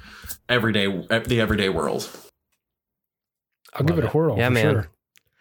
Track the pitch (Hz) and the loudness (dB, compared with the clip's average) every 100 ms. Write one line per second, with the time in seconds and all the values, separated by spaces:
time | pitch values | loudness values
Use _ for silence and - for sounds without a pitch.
0 | - - - - - 123 113 104 98 92 | -18 -20 -16 -14 -2 0 2 0 0 -4
1 | 85 113 117 120 110 107 95 82 71 - | -2 -2 0 0 2 0 0 0 -2 -4
2 | - - - _ _ _ _ _ _ _ | -8 -14 -20 _ _ _ _ _ _ _
3 | _ _ _ _ _ _ - - 139 165 | _ _ _ _ _ _ -14 -4 0 0
4 | 117 151 160 110 123 123 107 104 - _ | 0 0 0 2 2 2 2 2 -2 _
5 | _ _ _ _ | _ _ _ _